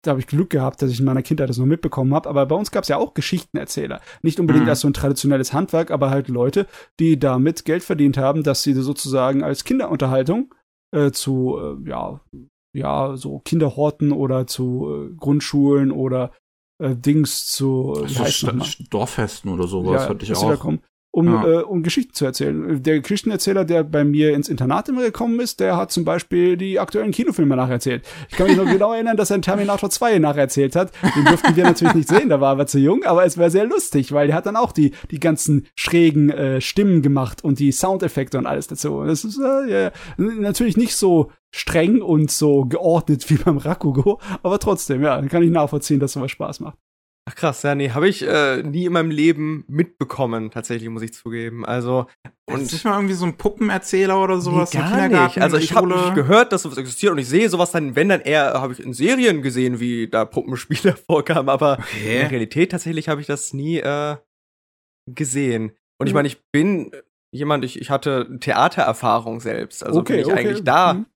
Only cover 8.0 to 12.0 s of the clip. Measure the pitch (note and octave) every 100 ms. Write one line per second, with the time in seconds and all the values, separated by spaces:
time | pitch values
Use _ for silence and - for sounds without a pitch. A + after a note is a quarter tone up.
8 | C#3+ C3 C3+ D#3 D3 C3 D3 C3 C3 C#3+
9 | C#3 C3+ B2+ C#3 - C#3 - C4 A3+ -
10 | C3 C3 C3 G#3+ C4+ _ _ _ _ F#3+
11 | C#3+ - - C3 B2+ - D2 C#2 - B1